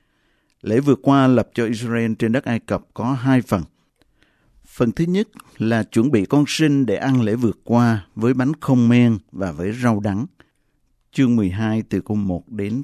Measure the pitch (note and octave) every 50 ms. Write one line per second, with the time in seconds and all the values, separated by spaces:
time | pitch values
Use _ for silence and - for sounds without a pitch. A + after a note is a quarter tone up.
0 | _ _ _ _ _ _ _ _ _ _ _ _ - G#2 A2 C3 C#3+ C#3+ B2+ -
1 | - C#3 C#3 C#3 C3 C3 B2+ A2+ G2+ - - - A#2 A2 A#2+ G#2+ B2 A2+ A#2 A#2
2 | A2+ A2+ A2 - A2+ A2 A2+ C#3 - A#2 A#2 G#2+ - - G2+ F2 - _ - -
3 | G#2+ B2 C#3 B2 A#2+ C3+ C3 B2+ A2 - A2 F2+ D#2 - _ _ _ _ _ _
4 | _ _ _ _ _ _ _ _ _ _ _ _ _ _ - - B2+ A2+ - -
5 | E3+ F3 F3+ G3 A3 - - - - _ _ - A#2+ A2 A#2 A2 G#2 - - A2+
6 | A2+ D3 B2+ G#2+ F#2 - C#3 D3 D3 - - - D#3+ D3+ C#3+ C#3 C3 G#2+ G2 -
7 | - C3+ C3 B2+ A2+ G#2 G#2+ B2+ B2 G#2+ F2+ - _ - A#2 A#2 A#2+ A#2 A2 G2+
8 | G2 _ - A2 A2 B2 C3+ B2+ B2 C#3 D#3 - - - C3 B2 A#2 A#2 A#2+ A#2+
9 | A#2+ A#2 A2+ F#2+ - _ - F#2+ F#2+ F2+ D2+ D2+ F2 G2+ A2 B2+ B2 A#2+ A2 G2+
10 | G2+ G#2 F#2+ G2+ C3+ F#3 _ _ _ _ _ _ _ _ _ _ _ _ _ _
11 | _ _ - - C3+ A#2+ A#2+ A2+ G2+ F2+ F#2 G#2+ A2 A2 G#2+ A2 G#2+ - G#2+ F#2+
12 | - - G#2 G#2 G2+ F#2 F2+ E2 - - A#2 G#2 G2+ G#2 A2+ C3+